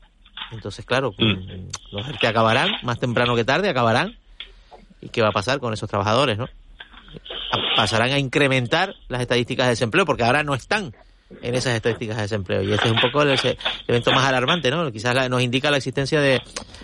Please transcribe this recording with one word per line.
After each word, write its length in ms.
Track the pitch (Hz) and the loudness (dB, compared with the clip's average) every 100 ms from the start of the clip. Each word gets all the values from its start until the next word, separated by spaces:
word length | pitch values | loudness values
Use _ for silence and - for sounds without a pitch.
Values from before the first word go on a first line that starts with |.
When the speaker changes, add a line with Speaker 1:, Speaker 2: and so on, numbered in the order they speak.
| _ _ - - - | _ _ -20 -16 -14
Speaker 1:
Entonces, 360 | 113 104 98 - | -12 -12 -12 -4
claro, 280 | 123 135 101 | -2 -2 0
Speaker 2:
Mm. 500 | 113 95 92 92 92 - - | 0 0 -6 -14 -12 -14 -12
Speaker 1:
los 160 | 101 101 | -10 -10
erte 180 | - 120 | -2 0
acabarán, 440 | 110 113 117 175 208 | 4 4 4 2 -2
más 140 | 123 117 | -4 -4
temprano 380 | 127 120 120 120 | -2 0 2 2
que 80 | |
tarde 240 | 117 143 202 | 2 2 2
acabarán. 480 | 127 120 117 180 - _ - - - - - - - | 2 2 2 0 -6 _ -20 -20 -20 -20 -20 -20 -20
¿Y 80 | - | -8
qué 100 | - | 0
va 80 | 107 | 2
a 40 | |
pasar 260 | 104 101 139 | 2 0 -2
con 140 | 123 | -2
esos 160 | 110 110 | -6 -4
trabajadores, 480 | 104 101 113 139 104 | -2 2 2 2 0
no? 60 | |
A-, 1300 | 127 - - - - - - - - - - 123 - - | -6 -12 -20 -20 -20 -20 -20 -20 -16 -14 -6 -4 -2 0
pasarán 340 | 104 110 120 | 0 2 2
a 80 | 139 | 0
incrementar 760 | 135 151 139 131 120 160 190 - - | 0 2 2 2 2 0 0 -4 -8
las 120 | 127 | -6
estadísticas 460 | 123 120 117 131 127 | 0 0 0 0 2
de 40 | |
desempleo, 360 | 113 120 160 180 | 2 2 2 2
porque 180 | 107 | 2
ahora 180 | 117 139 | 4 2
no 120 | 147 | 2
están 400 | 135 - 208 170 - - _ _ - | -4 -2 -4 -4 -12 -20 _ _ -10
en 120 | 120 | -4
esas 200 | 123 127 | -2 0
estadísticas 420 | 117 120 110 110 117 | 0 0 -2 -4 -4
de 60 | |
desempleo. 400 | 104 107 92 104 | -2 -4 -2 -2
Y 100 | 95 | 0
este 140 | 104 117 | 2 2
es 40 | |
un 60 | 113 | 2
poco 220 | 120 135 | 2 2
el, 80 | 147 | 2
ese 260 | 131 127 - - - - | 2 0 -2 -6 -8 0
evento 240 | 120 117 | 2 4
más 120 | 131 135 | 4 4
alarmante, 440 | 131 123 175 135 | 2 2 0 0
¿no? 200 | 151 160 | 0 -2
Quizás 220 | 107 120 | -2 0
la, 140 | 127 127 | 2 2
nos 140 | 123 | 2
indica 280 | 123 131 147 | 2 2 2
la 60 | 143 | 0
existencia 420 | 131 123 135 156 | 0 -4 0 2
de, 200 | 139 127 - - - - | 4 2 -2 -14 -14 -18